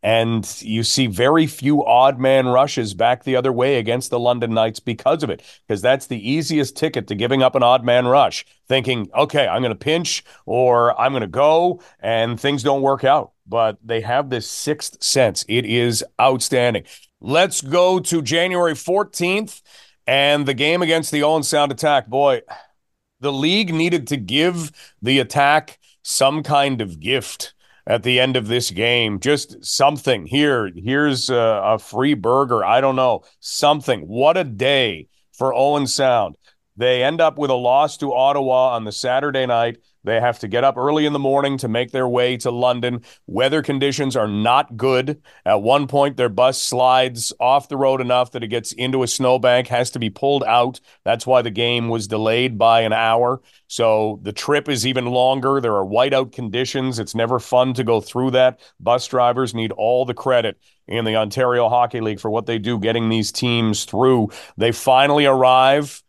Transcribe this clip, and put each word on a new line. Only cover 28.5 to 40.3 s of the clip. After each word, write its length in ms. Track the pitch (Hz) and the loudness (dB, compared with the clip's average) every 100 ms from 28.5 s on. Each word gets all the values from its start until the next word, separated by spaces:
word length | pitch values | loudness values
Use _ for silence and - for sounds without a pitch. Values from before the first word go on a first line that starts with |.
| 120 117 | -4 -4
game. 500 | 85 113 120 113 101 | -4 0 0 0 -2
Just 420 | 123 147 - - | 0 -2 -2 -14
something. 640 | - - 139 147 139 117 | -8 2 2 2 -2 -2
Here, 460 | 78 131 147 127 104 | -2 0 2 2 -2
here's 540 | 85 98 135 147 127 120 | -8 -4 0 0 -2 -2
a, 320 | 123 113 107 | 2 2 2
a 140 | 98 110 | 0 0
free 360 | - 107 135 | -2 -2 0
burger. 500 | 139 104 127 139 117 | 0 2 2 2 0
I 160 | 92 120 | 2 2
don't 160 | 135 131 | 2 2
know. 280 | 127 107 _ _ | 0 -2 _ _
Something. 680 | - - 147 151 131 113 78 | -12 0 2 2 0 -4 -4
What 300 | 113 139 175 | 0 2 2
a 60 | |
day 640 | 160 104 127 139 120 85 - _ _ | -2 -2 0 0 0 -4 -14 _ _
for 180 | _ 135 | _ -2
Owen 340 | 120 139 147 135 | 0 0 0 -2
Sound. 500 | - 131 120 95 73 _ _ _ - | 0 2 2 0 -6 _ _ _ -4
They 260 | 123 127 | 0 2
end 160 | 131 160 | 0 2
up 160 | 160 135 | 0 0
with 140 | 147 | -2
a 40 | |
loss 440 | 127 123 131 151 - | 0 2 2 2 -2
to 160 | 143 | -4
Ottawa 600 | 123 131 143 135 127 131 | 0 2 2 0 2 2
on 100 | 120 | 0
the 60 | 110 | -6
Saturday 540 | 104 127 127 147 135 | -8 -2 -2 -2 -2
night. 320 | 127 117 117 120 _ _ | 0 0 0 -4 _ _
They 180 | 95 113 | -2 0
have 200 | 120 | 0